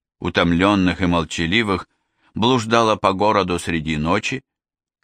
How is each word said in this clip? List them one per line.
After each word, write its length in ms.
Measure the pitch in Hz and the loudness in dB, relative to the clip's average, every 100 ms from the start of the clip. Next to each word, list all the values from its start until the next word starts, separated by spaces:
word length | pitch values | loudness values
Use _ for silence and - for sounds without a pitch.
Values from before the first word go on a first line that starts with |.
| _ _ | _ _
утомленных 840 | 90 98 87 85 95 101 90 87 | -4 0 2 4 2 2 0 0
и 40 | 90 | 0
молчаливых, 800 | 85 80 - 82 107 107 90 - _ _ _ _ | 0 -2 -4 -2 0 0 -4 -6 _ _ _ _
блуждало 640 | - 113 131 110 117 113 101 | -2 0 0 2 2 2 2
по 180 | 98 | 0
городу 460 | 95 104 104 92 87 | 0 0 0 0 -4
среди 380 | - 85 76 76 | -2 -4 -2 -4
ночи, 460 | 78 101 - 131 - _ _ _ _ _ | -2 -2 -2 -8 -12 _ _ _ _ _